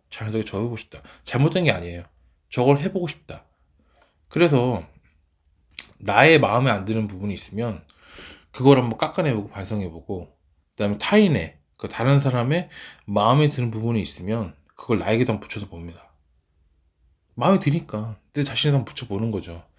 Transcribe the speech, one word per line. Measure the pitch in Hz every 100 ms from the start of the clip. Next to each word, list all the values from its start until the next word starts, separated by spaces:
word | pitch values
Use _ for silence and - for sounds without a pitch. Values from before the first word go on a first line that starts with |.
| _
자연스럽게 | - 110 110 107
저거 | 98
해보고 | 120 110
싶다. | - - - -
잘못된 | - 120 151 185 160
게 |
아니에요. | 92 87 87 - _ _ _ _
저걸 | - 127 143
해보고 | 185 202 170
싶다. | - - 87 - _ _ _ _ _ _ _ _
그래서 | 156 170 139 123 104 78 _ _ _ _ _ _ _ _ - - -
나의 | 101 104 147 160
마음에 | 104 117 135
안 | 104 95
드는 | 110 107
부분이 | 92 101
있으면 | 90 - 101 117 87 - _ - - - - _
그걸 | - 131 135
한번 | 120 110
깎아내보고 | 156 - 156 110 104
반성해보고, | 101 95 107 90 80 - 95 85 _ _ _ _
그다음에 | - 104 104
타인의, | - 208 202 113 80 - _ _
그 | 101
다른 | - 123 139
사람의 | 139 123 123 165 - - - - -
마음에 | 101 110 139 151
드는 | 135 120
부분이 | 110 117 113
있으면 | 92 - 92 117 92 - _ -
그걸 | - 107
나에게도 | 87 117 120
한번 | 107 -
붙여서 | 104 95
봅니다. | 85 85 82 - _ _ _ _ _ _ _ _ _ _ _ _
마음에 | - 143 196
드니까 | 147 160 - 107 113 107 _
내 | 147
자신에도 | 139 117 151 139
한번 | 107
붙여보는 | - 110 101 113
거죠. | 101 85 85 -